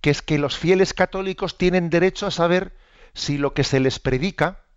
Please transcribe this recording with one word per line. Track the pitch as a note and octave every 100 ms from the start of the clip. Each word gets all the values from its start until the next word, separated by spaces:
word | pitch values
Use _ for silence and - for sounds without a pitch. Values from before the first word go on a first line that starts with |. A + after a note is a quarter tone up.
que | D#3
es | C#3+
que | - D3+
los | C#3+ -
fieles | D#3+ F#3 F#3+
católicos | - F#3 F#3+ F#3+ F#3 F#3 -
tienen | F3+ F#3 E3+
derecho | E3+ F#3 F#3 G3+
a |
saber | E3+ E3+ F3+ F#3 - _ _ -
si | - - C#3+
lo | C#3+
que | -
se | C3+ C3+
les | C3 -
predica | - B2+ F3+ - D#3 F#3+ _